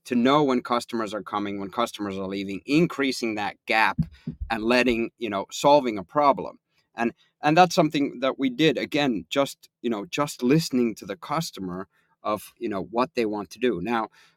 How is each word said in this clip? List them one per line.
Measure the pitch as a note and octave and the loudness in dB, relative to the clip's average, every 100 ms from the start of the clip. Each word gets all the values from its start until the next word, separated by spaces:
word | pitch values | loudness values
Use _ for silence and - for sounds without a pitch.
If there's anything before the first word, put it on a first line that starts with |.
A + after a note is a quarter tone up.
to | - | -2
know | A#2+ B2 D3 | 2 4 6
when | C#3+ B2 | 4 2
customers | - A#2+ - A2+ G#2+ | 0 -4 -4 -6 -4
are | G#2 | -6
coming, | F#2 G#2 G2+ G2+ | -6 -6 -4 -6
when | G2 | -6
customers | A#2+ A#2 - G2+ F#2+ | -4 -4 -4 -6 -6
are | F#2+ | -6
leaving, | G2 G2 G2 - | -6 -6 -8 0
increasing | D3 E3+ - C3+ B2 A#2 G#2+ | 2 2 0 -2 -2 -4 -4
that | G2+ - | -6 -6
gap | - A2 G2+ F#2+ - - - - - | 0 2 2 0 -4 -8 -14 -10 -6
and | A2+ | -2
letting, | A2 B2 B2 A2+ A2+ - | 2 2 2 0 -2 -6
you | A2 | -6
know, | G2 - | -4 -6
solving | - D3 D3 B2+ G#2 | 0 4 4 4 -6
a | |
problem. | F2 D3 C#3+ F#2 C#2 - _ _ _ | -4 2 2 2 -2 -12 _ _ _
And, | - A#2 - _ _ | -4 -4 -4 _ _
and | D3+ D#3+ | 4 6
that's | F3+ | 6
something | F3+ D#3 D3+ C#3 B2 | 4 2 0 -4 -2
that | C3+ - | -4 0
we | C3+ | -2
did, | A#2+ D#3 G#2+ | 2 2 2
again, | - D3 C#3+ G#2 - | -2 0 0 0 -2
just, | C#3 C#3 - - _ | -2 -2 -4 -20 _
you | A#2 | -4
know, | G#2+ | -4
just | F#2 - D3 - | -4 -4 -4 -2
listening | B2 D#3 D#3+ B2 A#2 G2+ | 2 4 2 0 0 -2
to | G2 | -10
the | F#2+ | -10
customer | - D3 E3 - F#2 F2+ F#2+ _ _ _ | -6 -6 -6 -8 -10 -10 -12 _ _ _
of, | G#2 G#2 - - | -6 -6 -8 -10
you | A2+ | -6
know, | G2+ E2+ | -6 -4
what | A#2 C3 | -2 -2
they | - | 0
want | A2 G#2 G2 | -2 -2 -8
to | G#2+ | -4
do. | B2 F2 | -2 -2
Now, | G2 A#2+ G#2+ _ _ | -2 -4 -4 _ _